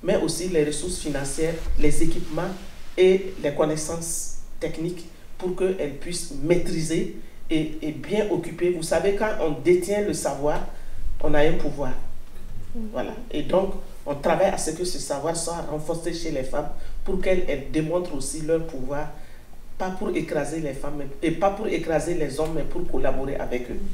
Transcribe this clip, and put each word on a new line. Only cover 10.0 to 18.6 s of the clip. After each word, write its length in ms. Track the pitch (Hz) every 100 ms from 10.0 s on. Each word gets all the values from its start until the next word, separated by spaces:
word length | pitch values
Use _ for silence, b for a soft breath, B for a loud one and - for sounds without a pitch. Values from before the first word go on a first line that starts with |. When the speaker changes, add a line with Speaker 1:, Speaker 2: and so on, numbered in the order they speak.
Speaker 1:
le 120 | 202
savoir, 460 | 160 151 139 147 - - B B B B -
on 120 | -
a 60 | 147
un 120 | 151
pouvoir. 400 | 175 147 139 131 123 - - - - - - -
Speaker 2:
Mm. 40 | - 214
Speaker 1:
Voilà. 200 | 139 101 - -
Et 120 | -
donc, 320 | 143 175 196 - B B -
on 80 |
travaille 360 | 143 180 160 196
à 80 | 196
ce 120 | -
que 140 | 156 180
ce 120 | 147
savoir 380 | - 143 151 160
soit 300 | - 170 151
renforcé 440 | 151 151 160 -
chez 160 | 165 165
les 140 | 143
femmes 240 | 127 135 151 - B B
pour 160 | - 190
qu'elles, 240 | 190 185 175
elles 240 | 185 -
démontrent 440 | 147 156 175 180
aussi 260 | - - 160
leur 240 | 156 165